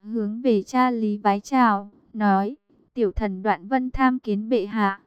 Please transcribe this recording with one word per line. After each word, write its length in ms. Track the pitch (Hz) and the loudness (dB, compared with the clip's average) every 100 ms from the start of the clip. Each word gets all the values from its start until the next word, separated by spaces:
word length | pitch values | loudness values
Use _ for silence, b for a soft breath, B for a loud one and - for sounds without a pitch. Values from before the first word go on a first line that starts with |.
hướng 400 | 202 226 208 220 | -6 -4 -4 -2
về 220 | 254 214 | 0 0
cha 280 | 190 254 254 | 0 0 0
Lý 260 | 240 214 208 | 0 -2 -2
vái 220 | 208 202 | 0 -2
chào, 500 | - 269 240 202 202 _ _ | 0 2 4 2 -4 _ _
nói: 420 | 220 208 190 202 285 _ _ _ | -2 2 2 0 -6 _ _ _
"Tiểu 180 | - 214 | -2 -2
thần 320 | - 208 185 | 0 -4 -4
Đoạn 240 | 202 180 185 | -2 -2 0
Vân 240 | 262 254 | -2 -2
tham 280 | 262 262 254 | 0 2 2
kiến 300 | - 202 220 | -2 -4 0
bệ 160 | 240 208 | -2 -2
hạ 360 | 220 202 196 | -2 -2 -2